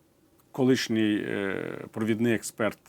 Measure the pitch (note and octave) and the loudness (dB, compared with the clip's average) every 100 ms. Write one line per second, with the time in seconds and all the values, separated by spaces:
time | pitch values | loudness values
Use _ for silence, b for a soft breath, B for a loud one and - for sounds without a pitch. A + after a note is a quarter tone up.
0 | _ _ _ _ _ - C3 B2+ - A2 | _ _ _ _ _ 0 4 4 2 2
1 | G#2+ G#2 - G#2 G2 F#2 - - - A2+ | 2 0 -2 -4 -4 -4 -6 -10 -10 -4
2 | A2 A2 A#2+ G#2+ - - G#2+ - | -2 2 2 0 -2 -4 -4 -4